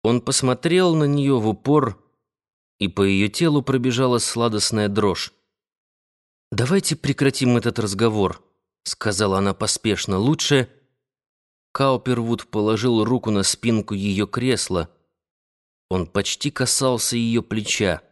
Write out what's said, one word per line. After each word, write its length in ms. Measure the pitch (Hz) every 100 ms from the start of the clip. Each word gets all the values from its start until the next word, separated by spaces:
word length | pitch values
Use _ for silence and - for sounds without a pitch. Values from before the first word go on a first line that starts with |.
Он 200 | 110 120
посмотрел 720 | - 135 127 127 170 180 180
на 80 | 160
нее 360 | 143 143 139 131
в 100 | 107
упор, 520 | 98 135 151 127 92 _ _ _ _ _ _ _ _
и 80 | 98
по 140 | 98
ее 260 | 98 98 104
телу 340 | - 165 147
пробежала 560 | 135 131 127 120 131 120
сладостная 720 | - 117 117 107 - 110 104
дрожь. 460 | 101 104 85 - _ _ _ _ _ _ _ _ _ _ _ _
«Давайте 420 | 101 123 196 -
прекратим 640 | 151 139 135 139 - 127 120
этот 220 | 117 110
разговор», 640 | 104 95 113 107 92 - _ _ _ _
сказала 560 | - - 110 98 104 95
она 140 | 98
поспешно. 640 | 95 107 - 110 95 - 95
«Лучше». 520 | 120 156 - 139 120 _ _ _ _ _ _ _ _ _ _
Каупервуд 760 | - 135 123 127 120 117 117 -
положил 560 | 107 107 110 123 113
руку 260 | 107 123 120
на 140 | 104
спинку 500 | 95 - 117 110 101
ее 320 | 101 101 95
кресла. 640 | 101 - 127 113 - 90 80 _ _ _ _ _ _ _ _ _ _
Он 180 | 92 85
почти 440 | 101 98 - 147
касался 680 | - 127 - 131 120 - 120
ее 260 | 117 117
плеча. 580 | - 110 104 - 101 78 _